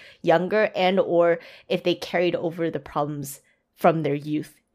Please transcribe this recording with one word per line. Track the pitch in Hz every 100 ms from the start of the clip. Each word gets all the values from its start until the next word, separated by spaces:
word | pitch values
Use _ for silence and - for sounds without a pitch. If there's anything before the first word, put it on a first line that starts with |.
| - -
younger, | 165 165 180 208 214 -
and | 240 196
or | - 170 170 165 - - -
if | 185
they | 175 175
carried | - 180 175 170
over | 170 170 165
the | 156
problems | - 156 147 147 143 - _ _ _ _
from | 180 160
their | 147
youth | 143 147 151 147 _ _